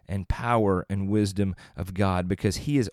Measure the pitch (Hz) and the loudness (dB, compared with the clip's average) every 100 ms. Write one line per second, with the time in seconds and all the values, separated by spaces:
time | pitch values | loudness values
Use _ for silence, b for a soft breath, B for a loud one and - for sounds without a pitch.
0 | - 98 90 - 120 117 101 90 - 98 | -8 -6 -4 -4 0 2 4 2 0 -4
1 | 98 107 101 95 98 87 B - 87 92 | 0 2 2 0 -2 -4 B -10 -6 0
2 | 98 90 90 98 104 - 147 143 98 | 2 2 0 0 0 -2 0 0 0